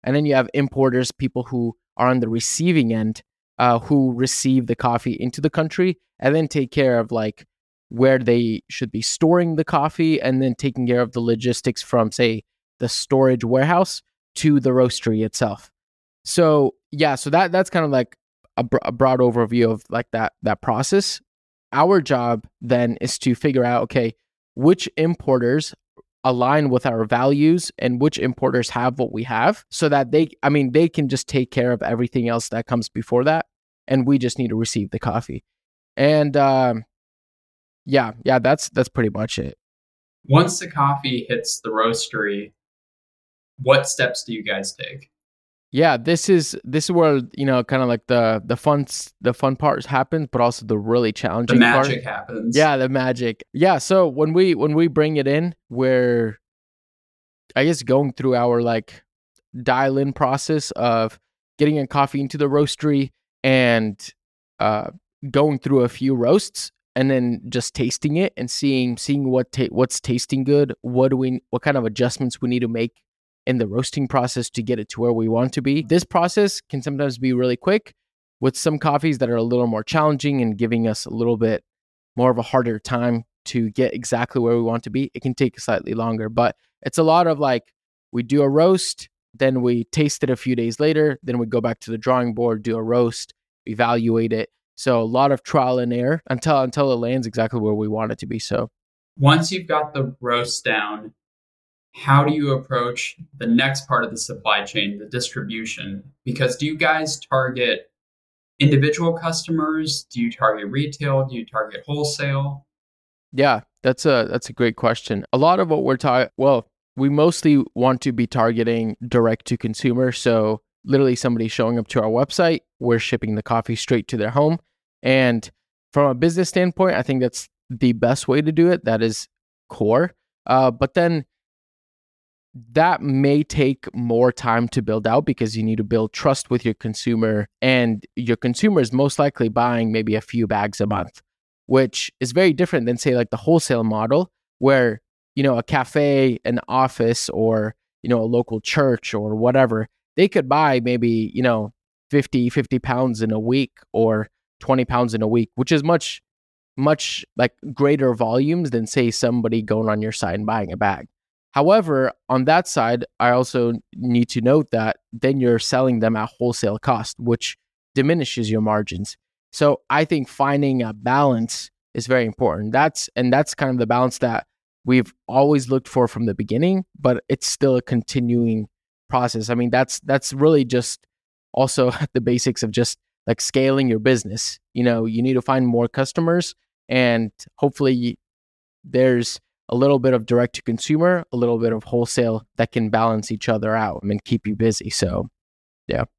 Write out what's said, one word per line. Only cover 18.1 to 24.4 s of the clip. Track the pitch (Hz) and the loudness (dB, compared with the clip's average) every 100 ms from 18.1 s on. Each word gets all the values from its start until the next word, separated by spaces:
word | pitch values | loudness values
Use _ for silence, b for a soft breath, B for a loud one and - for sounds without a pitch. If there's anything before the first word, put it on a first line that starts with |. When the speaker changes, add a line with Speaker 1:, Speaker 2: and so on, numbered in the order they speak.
| _ _ _ _ - | _ _ _ _ -6
Speaker 1:
a | |
br-, | 123 135 | -2 -2
a | - | -2
broad | 120 135 127 | 0 2 4
overview | 123 117 113 120 113 | 2 2 0 2 2
of, | 110 _ | 0 _
like, | 117 117 | -6 -4
that, | 113 110 _ | -4 -4 _
that | - - | -4 -2
process. | - 113 135 196 - - _ _ _ _ _ | -2 -2 2 0 0 -8 _ _ _ _ _
Our | 131 165 196 | 2 4 4
job | 139 131 120 117 - _ | 2 0 0 -2 -4 _
then | 120 123 120 120 | -2 0 2 -2
is | 127 - | -6 -4
to | - | -2
figure | 120 151 131 | 0 0 0
out, | 120 120 | 0 0
okay, | 113 135 113 - _ _ | 0 -2 -2 -6 _ _